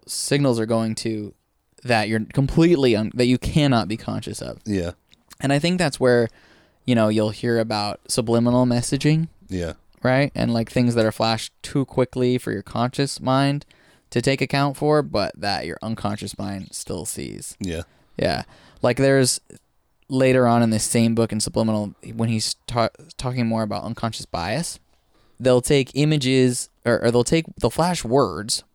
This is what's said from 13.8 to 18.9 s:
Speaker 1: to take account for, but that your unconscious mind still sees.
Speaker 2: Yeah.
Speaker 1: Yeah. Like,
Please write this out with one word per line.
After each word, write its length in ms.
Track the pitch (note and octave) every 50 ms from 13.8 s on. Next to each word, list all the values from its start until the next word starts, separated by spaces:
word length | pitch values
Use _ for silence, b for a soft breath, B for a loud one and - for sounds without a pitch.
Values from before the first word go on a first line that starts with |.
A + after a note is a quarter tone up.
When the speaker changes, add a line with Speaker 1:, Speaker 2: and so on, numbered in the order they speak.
| b b b b b b
Speaker 1:
to 120 | - B2
take 200 | - C#3 C3+ -
account 340 | C#3+ - - C#3 C#3 C#3+ C3
for, 240 | - D3 D3+ D3+ D3+
but 300 | C#3 D3+ - G#2+ F#2+ - - -
that 260 | F#2+ G2+ G2 C#2+ C2
your 120 | E2 - -
unconscious 560 | - A2 A2+ - - G2+ G#2 - G2+ G2+ -
mind 320 | - G2+ G2 G2 F#2+ - -
still 340 | - - - - F#2+ F2 D2+
sees. 500 | - - - C2+ A#1+ G1+ G1+ - - - -
Speaker 2:
Yeah. 240 | G2+ F2+ E2 E2 E2 b b b b b b
Speaker 1:
Yeah. 260 | - - F2 C#2+ - - b b b b b b b
Like, 160 | - B2